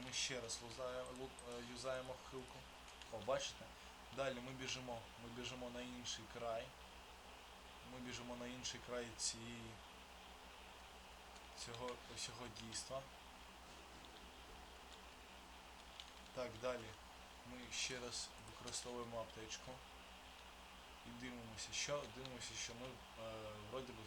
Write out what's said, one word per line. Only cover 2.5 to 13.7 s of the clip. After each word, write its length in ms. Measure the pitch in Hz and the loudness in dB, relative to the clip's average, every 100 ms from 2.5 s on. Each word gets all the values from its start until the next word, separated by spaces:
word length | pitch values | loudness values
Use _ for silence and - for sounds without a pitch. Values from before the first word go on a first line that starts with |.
| 135 - - - - - | -6 -6 -8 -8 -8 -2
О, 60 | 113 101 | 2 8
бачите? 380 | 139 - - - - - - - 120 | 8 8 0 -4 -6 -8 -8 -4 4
Далі 180 | 135 | 6
ми 180 | 123 123 | 6 0
біжимо, 460 | 131 127 131 127 117 - - | 0 2 2 4 0 -2 -6
ми 200 | 117 117 | -4 0
біжимо 280 | 123 127 123 | 0 2 0
на 60 | 123 | 0
інший 440 | 123 123 120 - 107 | 0 0 0 0 0
край. 320 | 120 117 113 131 - - - - - - - - - - - 117 | 2 4 4 4 -4 -8 -8 -8 -8 -8 -8 -8 -8 -8 -8 -4
Ми 60 | 127 | -2
біжимо 380 | 123 117 123 120 | 0 0 0 0
на 100 | 120 | 0
інший 340 | 127 120 120 - | 2 2 0 2
край 200 | 123 120 113 | 4 4 4
цієї, 540 | - 113 113 117 117 107 - - - - - - - - - - - - - - - - - - | 4 4 0 -2 -4 -4 -6 -8 -8 -8 -8 -8 -8 -8 -8 -8 -8 -8 -8 -8 -8 -8 -8 -4
цього, 320 | - 117 123 120 - 113 | -2 0 0 0 -2 -2
цього 300 | - 117 120 107 | -2 0 -2 -2
дійства. 420 | 113 110 - 135 135 - - - - - - | -2 0 2 0 0 -8 -8 -8 -8 -8 -8